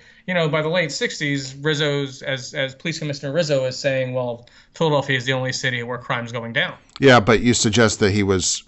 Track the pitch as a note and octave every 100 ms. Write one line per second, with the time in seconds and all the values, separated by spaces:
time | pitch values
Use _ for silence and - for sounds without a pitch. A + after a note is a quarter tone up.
0 | - - - F3+ D#3+ D#3 D#3 F3+ D#3+ -
1 | A#3+ - D3 C#3 C3 C#3 D3 D3 D3+ C#3+
2 | C#3 C3 C3+ C3+ B2 D3+ C3+ B2+ E3+ D#3+
3 | D3+ C#3+ C#3+ D3 D3+ C#3 C3 B2+ C#3 C3+
4 | B2+ B2+ B2 A#2 - - _ - E3 D3
5 | C3+ C3 A#2+ C3 B2+ B2 C3+ B2 A#2+ A#2+
6 | - B2 A#2 A#2+ A#2 A#2 F3 C3 _ -
7 | C3+ A#2+ G2+ G#2+ A#2 A2+ A#2 G#2 C4 -
8 | G#2 G#2 G2 F#2+ E2+ -